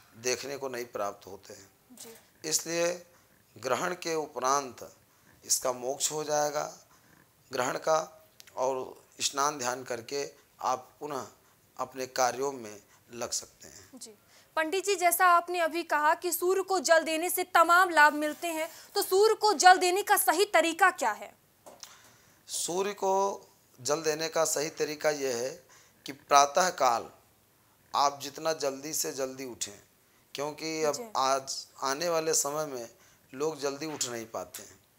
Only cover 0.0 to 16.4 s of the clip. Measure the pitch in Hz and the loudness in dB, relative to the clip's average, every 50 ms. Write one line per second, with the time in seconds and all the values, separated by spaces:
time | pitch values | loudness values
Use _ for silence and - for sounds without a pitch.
0 | - _ - 110 117 123 123 - 131 131 143 131 135 131 123 117 123 120 - 110 | -20 _ -20 -6 -4 -2 -2 -2 -4 -8 -8 -8 -8 -8 -6 -8 -8 -8 -6 -6
1 | 101 101 101 - - 92 95 98 - - 104 98 98 98 _ _ _ _ 254 - | -6 -6 -6 -10 -14 -18 -18 -18 -18 -20 -20 -20 -20 -20 _ _ _ _ -20 -20
2 | - 113 226 - - _ _ _ - 156 156 - - 165 170 170 170 175 175 180 | -20 -20 -20 -20 -20 _ _ _ -4 -2 -2 -2 -2 -2 -2 0 0 0 -2 -4
3 | - - _ _ _ _ _ _ _ _ _ 110 113 131 127 117 180 180 180 - | -10 -18 _ _ _ _ _ _ _ _ _ -8 -4 -2 -2 0 0 -4 -6 -6
4 | - 170 160 156 147 135 - 123 123 131 139 143 139 123 110 - 95 95 - _ | -6 -4 -4 -4 -4 -6 -6 -2 0 2 2 2 0 -4 -10 -16 -18 -18 -18 _
5 | _ _ _ _ _ - - _ - - - - - 131 127 127 123 131 139 147 | _ _ _ _ _ -20 -20 _ -4 -4 -2 0 0 -2 -4 -2 -6 -6 -4 -4
6 | 147 - 151 151 156 151 151 147 147 147 143 151 156 - - - - _ - _ | -4 -4 -4 -6 -4 -2 0 0 0 0 -2 -4 -6 -6 -10 -16 -20 _ -20 _
7 | _ _ _ - _ _ _ _ _ _ - - 123 139 165 165 - 160 160 160 | _ _ _ -20 _ _ _ _ _ _ -4 -4 -2 -2 -4 -2 0 0 0 0
8 | 156 - - - - _ _ - - - - - 131 131 135 131 117 - - - | 0 -4 -12 -20 -20 _ _ -20 -20 -14 -6 -2 -2 -2 -2 -4 -6 -10 -14 -18
9 | - _ _ - 127 - - 139 139 147 151 147 120 123 127 131 127 - 123 113 | -20 _ _ -6 -4 -4 0 0 0 0 0 -2 -4 -6 -6 -6 -6 -8 -8 -8
10 | 113 - 139 143 139 - - - _ _ _ - - 117 127 123 - - - _ | -8 -8 -8 -8 -8 -8 -12 -18 _ _ _ -4 -2 -2 -2 -2 -6 -12 -16 _
11 | 147 147 147 131 110 - - _ _ _ _ _ _ _ _ - 127 127 - 131 | -12 -8 -8 -8 -10 -10 -16 _ _ _ _ _ _ _ _ -10 -10 -10 -8 -10
12 | 127 127 - - 127 120 120 123 135 143 135 127 113 104 104 104 - _ _ _ | -12 -6 -2 0 0 0 0 -2 -4 -6 -6 -8 -12 -16 -16 -18 -20 _ _ _
13 | _ _ 117 117 123 - - - - - _ _ - 80 69 - - - - 247 | _ _ -12 -10 -8 -6 -6 -8 -8 -10 _ _ -20 -20 -20 -20 -20 -20 -20 -20
14 | - 226 208 _ _ _ - - - _ _ 311 320 320 370 381 359 392 403 330 | -20 -20 -20 _ _ _ -20 -20 -20 _ _ -4 -2 0 -2 -2 0 0 0 2
15 | 349 349 339 - 381 359 349 339 349 349 359 349 330 320 294 339 330 - 330 294 | 2 2 4 4 6 6 6 6 4 0 -2 -2 -2 0 -2 -4 -4 -2 -2 2
16 | 302 302 339 - - 349 330 - | 2 2 2 0 -2 -4 -4 0